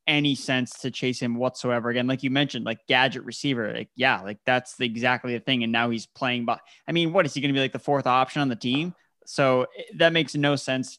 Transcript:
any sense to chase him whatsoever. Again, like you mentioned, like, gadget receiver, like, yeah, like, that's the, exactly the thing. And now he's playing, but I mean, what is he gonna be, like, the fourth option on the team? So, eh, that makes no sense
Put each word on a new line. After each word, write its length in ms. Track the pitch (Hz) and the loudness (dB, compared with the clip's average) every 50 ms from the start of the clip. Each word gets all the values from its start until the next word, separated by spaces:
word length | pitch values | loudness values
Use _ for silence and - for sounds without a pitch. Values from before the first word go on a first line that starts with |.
| - | -2
any 280 | - 151 147 147 147 139 | 0 2 2 2 2 0
sense 380 | 123 - - 131 127 123 - - - | 0 -2 -2 0 0 -2 -4 -6 -8
to 100 | - 131 | -8 -8
chase 280 | - - 135 127 123 - | -6 -2 -2 -2 -2 -2
him 180 | 127 120 117 | -4 -4 -2
whatsoever. 520 | 117 127 127 - - - 123 120 120 113 120 | -2 -2 -2 -2 -2 -2 -2 0 0 0 -2
Again, 180 | 120 123 123 | 0 0 0
like 160 | 127 135 127 | 0 0 -2
you 80 | 143 131 | -2 0
mentioned, 360 | 131 143 147 135 - 120 98 | 2 2 0 0 -2 -4 -4
like, 140 | 113 113 - _ | -4 -6 -4 _
gadget 380 | - 131 127 131 135 - 123 - | 2 2 4 4 2 0 -4 -10
receiver, 480 | 117 117 - - 143 135 117 110 101 | -10 -8 -4 -2 -2 0 0 -2 -4
like, 160 | 113 120 110 - _ | -4 -6 -8 -8 _
yeah, 240 | 120 127 131 120 95 | 0 2 2 2 0
like, 200 | 92 98 107 - - | -2 -8 -10 -4 0
that's 320 | - 127 123 - - - | 2 2 2 0 -4 -6
the, 80 | - 131 | -4 -2
exactly 480 | 120 110 117 120 123 127 117 - 123 | -2 -2 0 0 0 0 0 -2 -4
the 80 | 120 113 | -4 -2
thing. 220 | - - 131 123 | -2 0 0 0
And 100 | 117 113 | 0 0
now 160 | 117 117 117 120 | 2 2 2 0
he's 160 | 117 113 - | 0 -4 -6
playing, 400 | - _ - 135 127 123 120 120 | -10 _ -6 -4 -2 -2 -2 -2
but 160 | 117 113 - - _ - _ - | -2 -4 -4 -6 _ -20 _ -6
I 60 | - | -2
mean, 220 | 160 170 170 160 170 | 0 0 2 2 2
what 100 | 196 170 | 2 2
is 80 | 139 | 2
he 80 | - 139 | 0 -2
gonna 140 | 127 143 139 | 0 0 2
be, 60 | 135 | 2
like, 120 | 135 127 | 0 0
the 60 | - 131 | -2 -4
fourth 280 | - - 143 139 127 | -2 0 0 2 2
option 360 | 127 123 131 131 131 - 151 | 2 4 4 2 2 0 -2
on 80 | 143 135 | -2 -2
the 60 | 117 | -2
team? 380 | 104 - 123 127 147 165 180 175 _ _ _ _ _ _ - | -4 -2 -2 0 0 -2 -4 -8 _ _ _ _ _ _ -6
So, 380 | - - 139 131 127 127 127 - - - | 0 2 4 4 4 2 0 -2 -6 -14
eh, 40 | - - - | -16 -6 0
that 180 | 151 170 165 | 4 4 4
makes 220 | 165 165 156 - - | 4 2 0 0 0
no 220 | 147 143 143 143 | 0 2 2 2
sense 400 | 135 - - 131 131 123 - - | 0 0 -2 -2 -2 -4 -6 -10